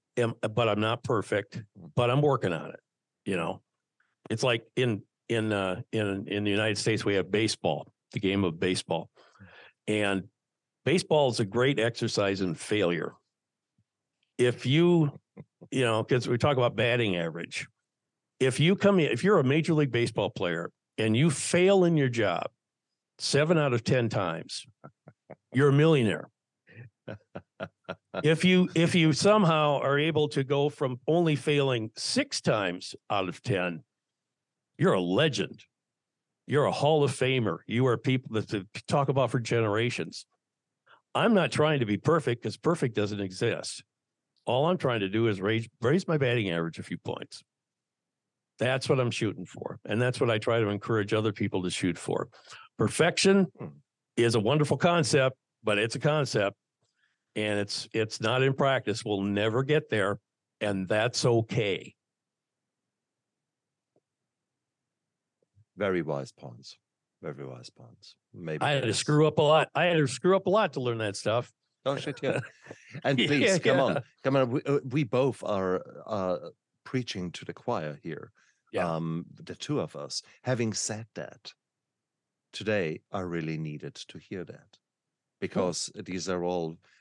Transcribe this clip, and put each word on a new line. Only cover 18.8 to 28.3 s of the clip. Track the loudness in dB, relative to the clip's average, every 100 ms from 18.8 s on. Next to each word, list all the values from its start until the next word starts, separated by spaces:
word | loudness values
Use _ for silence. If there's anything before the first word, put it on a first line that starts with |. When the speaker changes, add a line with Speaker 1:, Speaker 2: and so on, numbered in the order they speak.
| 4 4
Speaker 1:
in, | 2
if | 2
you're | 4 4
a |
Major | 4 2 2
League | 2 2
Baseball | 0 -2 0 -2
player | -2 -2 -2 -6 -12 _ -4
and | 0 4
you | 2
fail | 0 0 2 4 6
in | 4 4
your | 2
job | 2 0 0 -4 -12 _ _ _ _ _ _
seven | -2 0 2 2
out | 2
of | 0
ten | 2 2 2
times, | 0 -2 -4 -8 -14 -16 _ -20 _ -20 _ _ -20 _
you're | 2 4
a |
millionaire. | 6 6 6 4 0 -6 _ _ _ _ -20 -20 _ -16
Speaker 2:
<laughs> | -16 _ -18 -18 _ -14 _ -16 -16 _ -2
Speaker 1:
If | 2